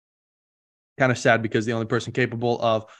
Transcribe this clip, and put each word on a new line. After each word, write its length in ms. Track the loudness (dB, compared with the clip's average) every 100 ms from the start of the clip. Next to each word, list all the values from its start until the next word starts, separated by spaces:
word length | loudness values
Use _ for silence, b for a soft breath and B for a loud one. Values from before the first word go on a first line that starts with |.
| _ _ _ _ _ _ _ _ _ 0
kind 140 | 0
of 60 | 2
sad 240 | 4 2
because 240 | 2 -2 -2
the 80 |
only 140 | -4 -2
person 260 | -4 -4
capable 440 | -2 -2 -2 -2 0
of 240 | 0 0 -4 b